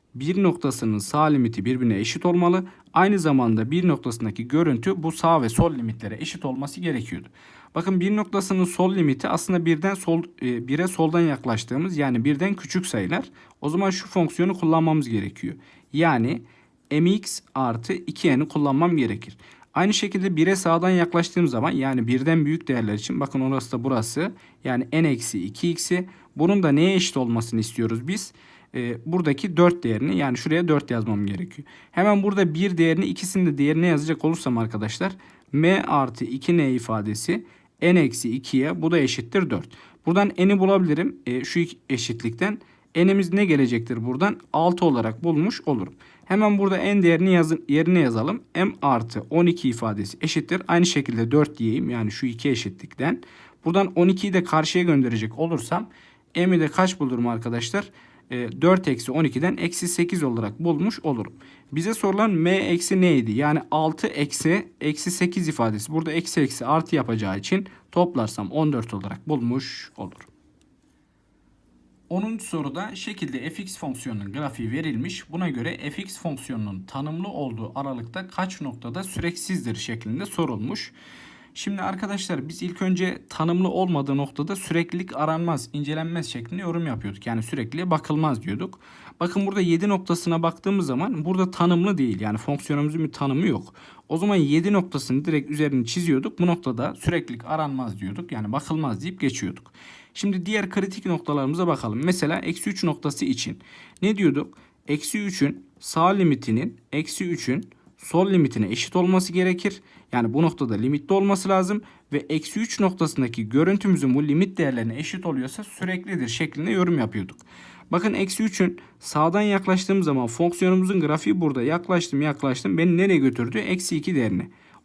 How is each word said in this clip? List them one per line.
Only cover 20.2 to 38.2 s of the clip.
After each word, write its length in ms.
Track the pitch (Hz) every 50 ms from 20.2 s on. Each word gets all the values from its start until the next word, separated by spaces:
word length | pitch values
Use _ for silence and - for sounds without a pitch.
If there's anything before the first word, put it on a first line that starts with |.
| 185 196 175
bire 200 | 156 165 180 196
sağdan 340 | 190 - 170 165 170 175 185
yaklaştığım 580 | 185 180 170 175 - 170 170 - - 175 175 139
zaman, 220 | 123 113 123 160
yani 360 | - 131 131 135 131 123 113
birden 400 | 117 127 127 135 165 165 165 151
büyük 220 | 143 160 165 - -
değerler 260 | 131 120 113 104 104
için, 260 | 107 - - 127 123
bakın 200 | 139 139 - 135
orası 320 | 131 131 135 131 120 - -
da 120 | 120 117
burası. 480 | 135 131 113 110 117 - 143 170 208 - - - - _ _ -
Yani 240 | 131 123 123 127 120 147
n 160 | 160 165 151
eksi 360 | 131 113 - - - 98 90
iki 260 | 104 113 - - 175
x'i. 380 | 170 170 - - 180 180 180 - - - - _ -
Bunun 260 | 139 156 180 202 202 180
da 100 | 151 139
neye 220 | 147 165 190 196
eşit 220 | 180 185 - -
olmasını 440 | 135 127 117 117 113 113 - 117 113
istiyoruz 480 | 110 - - - 113 113 113 117 123 156
biz? 240 | 196 214 - - - - - - - - _ _ -
Ee, 200 | 127 120 120 120 120 -
buradaki 500 | 160 170 185 170 151 139 139 - 190 160
dört 260 | 151 175 175 175 - -
değerini, 340 | 117 113 104 131 175 190
yani 200 | 180 147 135 120
şuraya 320 | 120 - - 156 170 175 165
dört 220 | 151 143 - -
yazmam 360 | 123 117 104 113 107 101 104
gerekiyor. 420 | 101 101 90 90 - - - 143 - - - - _
Hemen 320 | - 170 190 208 208 202 190
burada 320 | 208 190 202 190 165 151
bir 240 | 160 190 196 180 165
değerini, 280 | 165 165 160 165 196
ikisinin 400 | 202 180 - - 180 - 196 180
de 120 | 165 143 139
değerine 280 | 143 147 156 160 175
yazacak 380 | 180 160 143 147 156 156 - -
olursam 340 | 156 165 160 - 131 120 117
arkadaşlar, 540 | 110 107 - 104 107 107 - - 185 190 190 - - - - _ _ _ -
m 300 | 143 160 175 190 196 -
artı 420 | - 156 143 135 120 117 - 127
iki 340 | 113 127 135 - - 175 170
N 140 | 147 135 127
ifadesi 720 | 123 117 120 113 107 104 107 104 104 - - 185 226 - - - _ _ _ _ - 160
n 180 | 175 180 180
eksi 360 | 151 123 - -